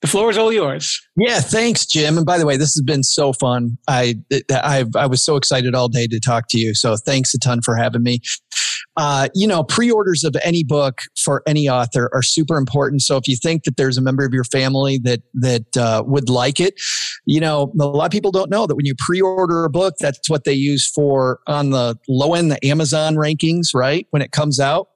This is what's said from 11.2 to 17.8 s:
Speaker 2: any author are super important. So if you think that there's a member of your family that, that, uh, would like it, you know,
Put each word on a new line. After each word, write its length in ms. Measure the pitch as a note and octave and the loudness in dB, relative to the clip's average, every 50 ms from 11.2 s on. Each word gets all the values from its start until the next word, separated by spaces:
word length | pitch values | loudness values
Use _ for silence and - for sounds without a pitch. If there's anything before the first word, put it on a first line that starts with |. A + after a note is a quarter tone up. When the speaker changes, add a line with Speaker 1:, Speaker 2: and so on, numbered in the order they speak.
| - - C#3 C3 - - | -2 0 0 0 0 0
Speaker 2:
any 200 | D3+ D3+ D3 C#3 | 0 2 2 2
author 420 | B2+ B2+ A#2+ A#2 - C3+ A#2+ A#2+ - | 2 2 0 0 0 -2 -2 0 0
are 80 | C3 | -2
super 340 | B2 - - - D#3+ C#3 E3 | 0 0 0 0 0 0 0
important. 460 | D3+ C3+ B2+ - C#3+ C#3 C#3 C#3+ C#3 | 0 0 0 0 0 0 2 0 -2
So 160 | C3 - D3 C3+ | 0 0 0 0
if 100 | B2 - | 0 -2
you 80 | C3 | -4
think 280 | A#2+ - E3 E3 E3 - | -2 0 -2 -2 -2 -2
that 120 | - C3+ - | -4 -2 0
there's 200 | C#3 C3+ B2 A#2+ | 0 0 2 0
a 40 | |
member 220 | C3 C3 C3 C3+ C#3 | 0 0 0 0 0
of 80 | C3 A#2+ | 0 0
your 120 | C3 A#2+ | -2 -2
family 540 | - - C3+ C3 C3 C3 C3+ C3+ C#3 C3+ C3+ A#2 | 0 -2 0 0 0 0 0 0 0 0 0 0
that, 180 | B2 B2 A2+ - _ _ | 0 -2 -2 -4 _ _
that, 420 | - B2 C3 B2 A#2 A2+ _ - | -2 0 0 0 0 -2 _ -2
uh, 280 | B2+ A#2+ A2+ A2+ A2 A2 | 0 0 2 2 0 0
would 240 | - C#3 C#3 A#2+ A2+ | 0 0 0 2 2
like 300 | B2+ B2 B2 C3+ D3 - | 0 2 2 0 0 0
it, 140 | F3 G3 - - - - - - - - - - _ | 0 0 0 -4 -8 -6 -6 -6 -6 -8 -10 -8 _
you 160 | - C#3+ D#3 | 0 0 2
know, 320 | D#3+ D#3+ D3+ D3 C#3+ C3+ - F3+ | 2 2 0 0 0 0 0 0